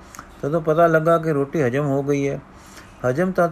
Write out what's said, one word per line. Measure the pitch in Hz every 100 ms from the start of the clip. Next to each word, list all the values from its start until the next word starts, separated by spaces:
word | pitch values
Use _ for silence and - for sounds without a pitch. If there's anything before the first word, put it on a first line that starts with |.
| - - - -
ਤਦੋਂ | 143 165
ਪਤਾ | 160 156 170
ਲੱਗਾ | 160 160 165
ਕਿ | 160
ਰੋਟੀ | 143 139 170
ਹਜਮ | 127 131 147
ਹੋ | 139
ਗਈ | 139 143 139
ਹੈ। | 143 - - - - - - 127
ਹਜਮ | 131 185
ਤਾਂ | 180 175